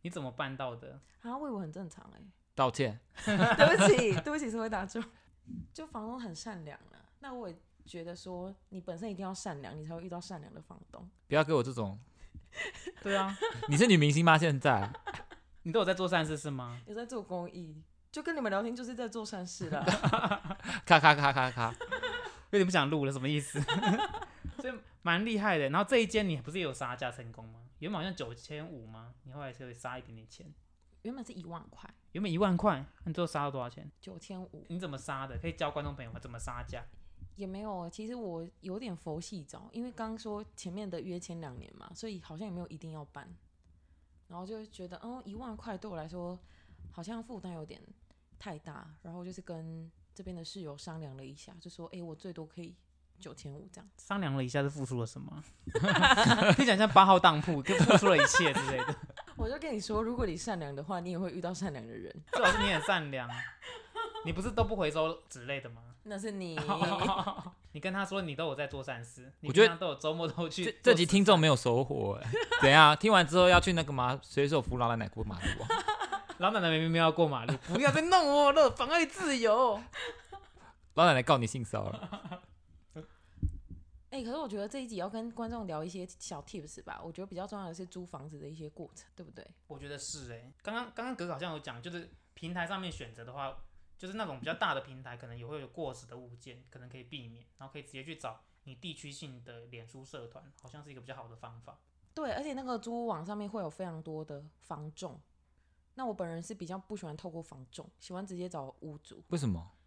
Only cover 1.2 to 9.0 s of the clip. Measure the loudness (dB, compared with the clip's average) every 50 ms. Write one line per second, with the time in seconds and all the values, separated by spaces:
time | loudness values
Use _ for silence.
1.2 | -10 -10 -8 -8 -6 -6 -6 -6 -8 -8 -10 -12 -12 -12 -14 -18 -20 -20 -20 -20
2.2 | -20 -20 _ _ _ _ _ 0 0 0 2 0 -2 -2 -2 -8 _ _ _ -8
3.2 | -2 0 4 4 6 4 8 8 8 8 8 8 8 8 8 8 6 4 2 0
4.2 | 0 -2 -4 -2 -2 -4 -4 -4 -4 -2 -4 -4 -6 -6 -6 -8 -8 -8 -12 _
5.2 | _ _ _ _ _ -14 -14 -14 -14 -14 -14 -16 -16 -12 -12 -12 -10 -10 -10 -10
6.2 | -10 -10 -10 -10 -12 -12 -12 -12 -12 -14 -16 -18 -20 -20 -20 -20 -20 _ _ _
7.2 | -16 -14 -12 -10 -10 -12 -12 -14 _ _ _ _ -20 -14 -12 -12 -10 -10 -12 -12
8.2 | -12 -12 -10 -10 -10 -12 -14 _ _ _ -14 -12 -10 -10 -10 -8